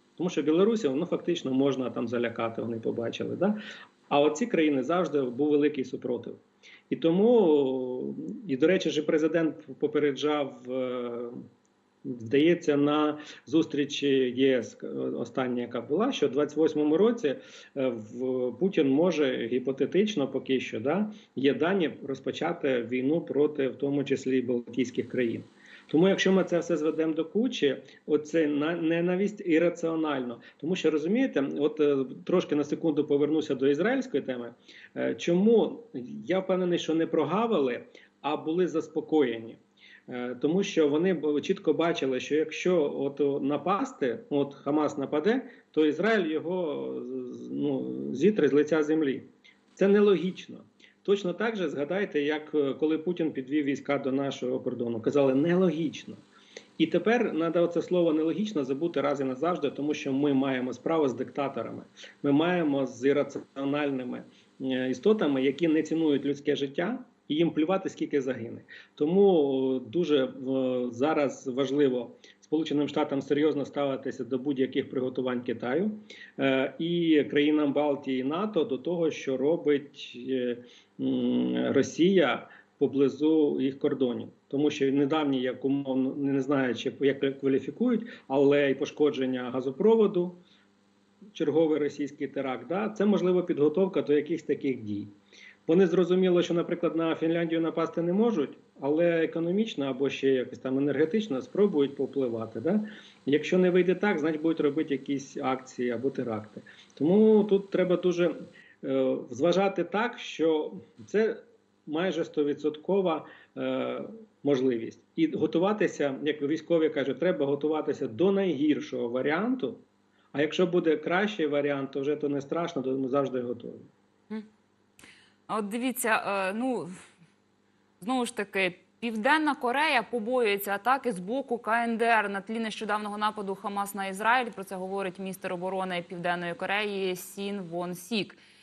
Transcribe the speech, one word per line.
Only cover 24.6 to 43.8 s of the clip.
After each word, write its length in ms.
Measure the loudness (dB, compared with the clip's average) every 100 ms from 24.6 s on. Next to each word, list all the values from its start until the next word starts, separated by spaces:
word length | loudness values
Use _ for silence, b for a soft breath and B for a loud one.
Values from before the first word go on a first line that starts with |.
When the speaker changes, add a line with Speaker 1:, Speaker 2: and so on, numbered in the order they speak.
| -2 -2 -2 -2 -4
Speaker 1:
країн. 340 | -2 -2 -2 -8 B B B B
Тому, 220 | 4 4
якщо 240 | 4 4
ми 120 | 4
це 140 | 4 0
все 180 | 0 0
зведемо 380 | 0 0 -2
до 100 | -2
кучі, 520 | -2 0 -2 0 0 0 B B 0
оце 400 | 0 2 0 2
на-, 300 | 0 -2 0
ненависть 680 | 0 2 2 0 0 -2 2
ірраціонально. 920 | 4 4 0 -4 -2 -2 -2 -4 -10 B B
Тому 160 | -4 0
що, 140 | 2
розумієте, 540 | 2 0 0 2 0 -2 0
от, 220 | -2 2
е, 160 | 2 2 0 -6
трошки 300 | 0 0 2
на 100 | -2
секунду 400 | -2 -2 0 0
повернуся 500 | 2 2 2 0 0
до 140 | 0 2
ізраїльської 540 | 2 2 0 -2 -4
теми. 280 | -4 -8 -8 -14 B B B -4
Е, 180 | -4
чому? 640 | -2 0 4 6 6 4 -2 -12 -12 -10 -12 -2
Я 120 | -2
впевнений, 400 | 0 0 2 0
що 160 | 0
не 120 | 0 0
прогавили, 760 | 0 0 0 0 2 0 -2 -8 B B _
а 160 | -6 -4
були 320 | -2 0 0
заспокоєні. 880 | 0 -4 -6 0 4 4 0 -8 -18 _ _ B B -12
Е, 260 | -8 -6 -2
тому 220 | 0 0
що 260 | 0 2 2
вони 260 | 4 2
б-, 260 | 0 0 -2
чітко 320 | -2 -2 0
бачили, 480 | 2 0 0 -2 -2
що 140 | 0
якщо 600 | 0 0 -2 0 2 0 -2
от, 240 | -6 0
о, 200 | 0 0
напасти, 800 | -2 -2 0 0